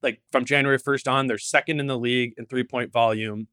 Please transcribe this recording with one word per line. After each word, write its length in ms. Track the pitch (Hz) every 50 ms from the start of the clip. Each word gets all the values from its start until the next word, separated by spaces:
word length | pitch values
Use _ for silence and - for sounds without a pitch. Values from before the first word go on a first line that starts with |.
| -
like, 200 | 135 110 - _ _ -
from 140 | 131 127
January 320 | 123 143 143 139 139 139 131
first 280 | - - 139 131 -
on, 200 | 139 131 135 135
they're 100 | 131 117
second 440 | 104 - - - 147 - - 160 151
in 60 | 143
the 120 | 139 135 123
league 340 | 117 120 123 123 123 120 117 -
in 80 | 120
three-point 460 | - - 127 123 123 - 123 120 - -
volume 560 | 120 117 113 110 110 110 110 104 107 110 -